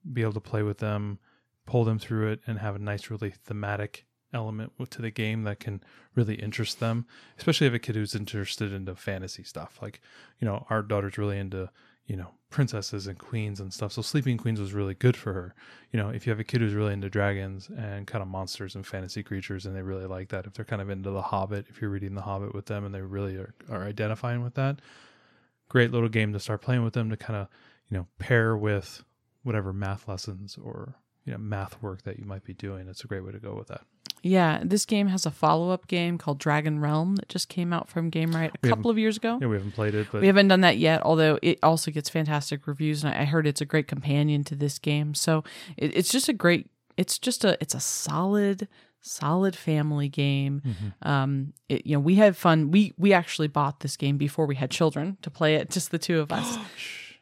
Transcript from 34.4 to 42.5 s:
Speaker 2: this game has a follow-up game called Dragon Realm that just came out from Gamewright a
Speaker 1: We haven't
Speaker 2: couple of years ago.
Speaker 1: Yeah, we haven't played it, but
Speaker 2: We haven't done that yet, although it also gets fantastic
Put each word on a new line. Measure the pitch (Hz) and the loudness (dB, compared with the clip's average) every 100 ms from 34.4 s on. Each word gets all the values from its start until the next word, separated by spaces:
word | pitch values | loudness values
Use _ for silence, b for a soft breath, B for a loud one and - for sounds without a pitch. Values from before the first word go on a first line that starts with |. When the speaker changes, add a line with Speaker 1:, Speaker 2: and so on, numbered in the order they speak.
| 165 156 | 6 2
Speaker 2:
this | 180 208 - | 2 0 2
game | 208 202 | 2 2
has | 185 160 | 2 -2
a | |
follow-up | - 156 160 175 185 - | 2 4 4 2 -2 0
game | 180 170 175 | 0 0 -2
called | - 143 | -2 -2
Dragon | 156 147 156 151 | 2 2 2 0
Realm | 147 151 175 196 | 2 2 2 0
that | - | -2
just | 180 - | -6 -4
came | - 175 | -2 -2
out | 170 - | -2 -2
from | 170 165 | -2 0
Gamewright | 165 160 165 160 | 0 2 2 -2
a | - | 2
Speaker 1:
We | 123 | 2
haven't | 110 | 4
Speaker 2:
couple | 233 | 4
of | 220 | 4
years | 220 214 | 2 2
ago. | 226 240 | -2 0
Speaker 1:
Yeah, | 127 | 0
we | 104 | 0
haven't | 101 | -2
played | 107 107 104 | -2 0 0
it, | 104 | -2
but | 110 | 4
Speaker 2:
We | 190 | 8
haven't | 196 196 | 8 8
done | 185 | 8
that | 180 110 | 8 6
yet, | 160 160 | 4 4
although | - 160 156 151 | 4 6 6 4
it | - - | 2 4
also | 156 160 - | 4 4 0
gets | 151 143 | -4 -2
fantastic | 165 151 147 139 | -2 0 0 -2